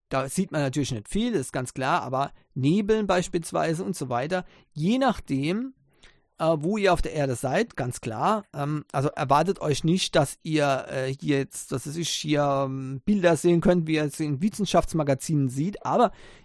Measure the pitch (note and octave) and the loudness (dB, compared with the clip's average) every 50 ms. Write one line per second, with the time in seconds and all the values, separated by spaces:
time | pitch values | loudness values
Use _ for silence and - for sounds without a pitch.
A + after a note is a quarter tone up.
0 | _ _ C3+ C3+ C3+ C3+ - - F#3+ - - D#3 C#3+ C3+ C3 D3 C#3 - B2+ G#2+ | _ _ -4 -4 -4 -2 -2 -2 -2 -2 -2 -2 -2 0 0 -2 -2 -2 -4 -6
1 | G#2 - - G3+ A#3 B3 A3+ D#3 B2+ - - C3 B2+ - - - C3 C3+ E3 E3+ | -6 -4 -2 -2 0 0 0 -2 -2 -4 -6 -6 -6 -6 -6 -4 -2 0 0 0
2 | - B2+ C3 C3 C#3 - - - _ _ _ C3+ B2+ C#3+ E3+ G#3 A3 G3+ A3 A3 | 0 -2 -2 -2 -2 -4 -6 -12 _ _ _ -2 2 2 2 2 2 2 2 2
3 | G#3+ F#3+ F#3 F3+ F3 - - F3 E3 - D#3+ E3 D3+ D#3+ D#3+ D#3+ F#3+ G3+ F3+ - | 2 2 2 0 0 0 -4 -6 -4 -2 -2 0 0 0 -2 -2 -4 -6 -6 -6
4 | C#3+ B2 B2 A#2+ C3+ D#3 F#3 F3+ F3+ - - - _ _ _ C#3+ D3+ F#3 A#3 C4 | -4 -4 -2 -2 -2 -2 -4 -6 -6 -8 -14 -20 _ _ _ -2 0 0 2 2
5 | C4+ B3+ F#3+ - - - C#3+ C3 C#3 D#3 F#3 A3 B3+ C4+ - _ _ _ _ _ | 2 2 0 -2 -4 -4 -4 -2 0 0 -2 -2 -4 -6 -10 _ _ _ _ _
6 | - - _ _ _ _ _ - D#3+ D#3+ E3 D3+ D3 F3 G#3+ G#3+ G3 F#3+ F3 - | -20 -20 _ _ _ _ _ -2 0 0 2 2 0 -2 0 2 4 4 4 4
7 | - - - D#3 C#3+ C3+ B2 - - B2+ C3+ G3 A#3 A#3 - - B2+ B2 B2 - | 2 0 -2 -2 -2 -2 -2 -2 -2 0 0 0 0 0 -4 -6 -6 -6 -6 -6
8 | - A#2+ G#2+ A2 C#3+ F#3 G#3+ - - - - C#3+ C#3+ D3 D#3 D3+ - - - C#3+ | -8 -8 -4 0 0 0 0 0 -4 -8 -8 -6 -4 -2 -4 -4 -6 -4 -4 -2
9 | C3 D3 - - D3+ C3 C#3 D3 E3 F#3+ F#3+ - - D3+ C#3 - - D#3+ F3 F#3+ | -2 -2 -2 -2 0 2 4 4 4 2 -2 -2 -2 -2 -2 0 2 2 2 2
10 | - - - E3 C#3+ - - - - D#3+ D#3 D3+ C#3+ C#3+ C3+ C3 - - C3+ C3+ | 0 0 2 2 2 0 -2 -8 -6 -2 0 0 2 2 0 0 -4 -6 -6 -4
11 | C3 C3 C3+ C#3 - D3 C#3+ C#3 C3+ - - - - - D3 B2+ - D3 D3 E3+ | -4 -4 -6 -4 -2 0 0 0 0 -2 -8 -12 -10 -8 -8 -6 -6 -6 -6 -6
12 | E3 - - - - D3 D3 D3 C#3+ C#3+ C#3 C#3 C#3 C3+ C3+ C3+ C3+ C3 C3+ B2+ | -4 -4 -4 -4 -2 0 0 0 2 2 0 0 -2 -2 -4 -6 -8 -8 -10 -4
13 | - - G#3 G3+ F3 E3+ E3 C#3+ - F3 F3 E3+ - F3+ F3+ F3+ D#3+ D#3 D#3 D3+ | 0 0 2 4 6 4 4 6 6 4 4 6 6 6 4 4 4 2 0 0
14 | D3+ D3 - - D#3+ D3 D3 B2+ F3 A3 - - G3+ - - F3 - - - D#3+ | 0 -2 -2 -4 -2 -2 -2 0 0 -2 -2 -2 -2 2 2 2 2 2 0 0
15 | D3 C#3+ C3+ B2+ - - D#3+ C#3+ C#3 B2+ B2 C#3 D3 B2+ - - - B2 D3 G#3 | 0 2 0 0 0 0 0 2 2 0 0 -2 -2 -4 -4 -4 -4 0 2 4
16 | A#3+ G3 - - - - - - | 2 2 0 -4 -16 -20 -20 -20